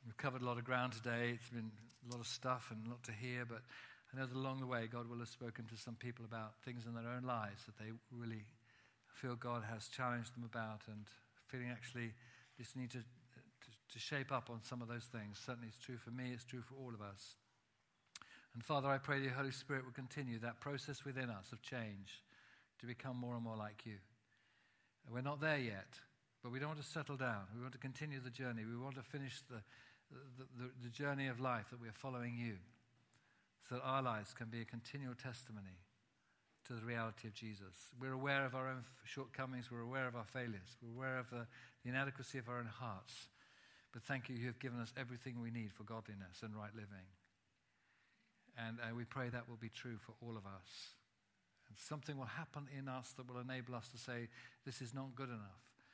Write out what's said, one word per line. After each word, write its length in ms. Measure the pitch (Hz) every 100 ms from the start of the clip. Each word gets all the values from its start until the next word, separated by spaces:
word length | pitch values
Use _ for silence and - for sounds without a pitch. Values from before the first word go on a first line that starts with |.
| 120
We've 60 | 107
covered 240 | 143 127
a 40 | 123
lot 120 | 120
of 80 | 120
ground 260 | 127 127
today. 480 | 113 120 117 120 120
It's 100 | 117
been 220 | 120 110 107 117 - 123
a 60 |
lot 80 | 120
of 80 | 117
stuff 400 | - 131 123 -
and 160 | 110 113
a 40 |
lot 120 | 120
to 100 | 120
hear, 320 | 107 123 123 120
but 140 | 117 120 - - - -
I 80 | 131
know 60 | 131
that 100 | 127
along 240 | 131 131
the 80 | 127
way, 220 | 123 113
God 180 | 120 117
will 100 | 120
have 100 | 117
spoken 340 | - 120 110 110
to 60 | 113
some 180 | - 113
people 300 | 123 120 113
about 300 | 113 110 - -
things 200 | 123 117
in 80 |
their 140 | 117 117
own 160 | 123
lives 400 | 127 120 107 104 -
that 120 | 110
they 160 | 110 113 -
really 320 | 120 117 110 107 - - - - _ -
feel 300 | - 131 120
God 260 | 123 120
has 240 | 110 113 -
challenged 480 | - 127 120 117 123
them 80 |
about 380 | 120 117 110 107 -
and 200 | 107 104 - - - -
feeling 220 | 131 123
actually 400 | 123 123 123 117 110 - - - -
just 180 | 120 131
need 160 | 127
to, 60 | 123
to, 720 | 113 - - - - - - 113 _
to 60 | 117
shape 340 | - 147 135
up 160 | 135 117
on 100 | 117
some 180 | 107 123
of 80 | 113
those 160 | 120 113
things. 340 | 117 104 104 -
Certainly 240 | 120 117
it's 100 | -
true 160 | - 123
for 160 | 120
me, 200 | 120 127
it's 100 | 123
true 180 | - 127
for 140 | 110 135
all 180 | 127
of 80 | 110
us. 360 | 104 98 - - _ _ _ _ _ _ _ - - - -
And 80 | 117
Father, 280 | 113 147 139
I 80 | 135
pray 240 | - 139
the 80 | 135
Holy 220 | 127 135
Spirit 340 | 131 - 139 127
will 80 |
continue 460 | 120 127 - 131 113
that 200 | 117 113
process 460 | 143 143 - 139 143
within 240 | 131 127
us 240 | 104 92
of 80 | 117
change 600 | - 127 110 101 95 - - - - - - _
to 40 | 120
become 300 | 120 135 123
more 200 | 123 120
and 80 | 117
more 100 | 110
like 300 | 104 104 117
you. 100 | 104 92 - _ _ _ - - _ _ _ -
We're 120 | 120
not 180 | 131 147
there 180 | 156 147
yet, 300 | 120 98 98 - - _ _ _
but 80 | 123
we 80 | 127
don't 80 | 147
want 140 | 156
to 40 | 135
settle 300 | 165 143 139
down. 320 | 127 107 95 113
We 60 |
want 100 | 127
to 80 | 127
continue 400 | 135 131 156 135
the 100 | 127
journey. 340 | 120 127 113 110
We 60 | 120
want 200 | 135 135
to 80 |
finish 380 | 123 147 135 - -
the, 140 | 120 104 - - - _ 131 135 127
the, 60 | 131 127
the, 120 | 127 127
the 60 | 120
journey 380 | 117 143 139 135
of 120 | 120
life 280 | 131 120 107
that 100 | 123
we 80 | 117
are 60 |
following 420 | 107 135 123 120 120
you, 200 | 120 98 90 - - - _ - - - _ _ -
so 60 | 123
that 60 |
our 200 | 131 135
lives 320 | 131 110 101
can 160 | - 113
be 100 | 117
a 60 | 110
continual 480 | 117 - 143 135 120
testimony 640 | 131 117 - 107 95 92 92 _ _ _ _ _ _ _ -
to 60 |
the 80 | 120
reality 480 | 113 117 113 107 110
of 40 |
Jesus. 600 | 101 110 101 95 92 - 123
We're 140 | 131
aware 320 | 131 135 139
of 100 | 135
our 140 | 131 131
own 120 | 131
f-, 280 | 117 - -
shortcomings. 640 | - 131 - 131 127 120
We're 80 | 120
aware 280 | 117 131 127
of 100 | 120
our 80 | 107
failures. 500 | 131 120 101 92 -
We're 80 | 120
aware 260 | 117 131 131
of 120 | 120
the, 180 | 123 117 - - - 123
the 40 |
inadequacy 500 | 127 139 135 123 135
of 100 | 117
our 100 | 123
own 60 | 117
hearts. 640 | 107 123 95 - - - - - - - - -
But 100 | 120
thank 240 | - 135 123
you, 80 | 123
you 120 | 123
have 120 | 117
given 220 | 131 120
us 100 | 117 -
everything 440 | 123 120 135 120
we 80 | 117
need 220 | 117 107
for 120 | -
godliness 600 | 107 113 107 101 95 90
and 100 | 113
right 220 | 107 104 107
living. 320 | 104 101 95 95 _ _ _ _ _ _ _ _ _ _ _ _ - 123
And, 220 | 113 117
uh, 120 | 117
we 120 | 117 117
pray 240 | 135 123
that 180 | 120 120
will 80 | 113
be 140 | 113
true 260 | - 123 110
for 160 | - 110
all 140 | 120 113
of 100 | 98
us. 520 | 98 92 - - - _ _ _ _ _ _ -
And 80 | 107
something 400 | - 151 - 139
will 80 | 123
happen 420 | 104 160 147 139 139
in 120 | 135
us 240 | 131 120 -
that 160 | 127
will 80 | 123
enable 360 | 123 127 123 123
us 120 | 120
to 80 | 117
say, 300 | - 120 117 - - - -
"This 160 | 117
is 120 | 123
not 220 | 135 135 123
good 140 | 135
enough. 340 | 117 104 95 - - -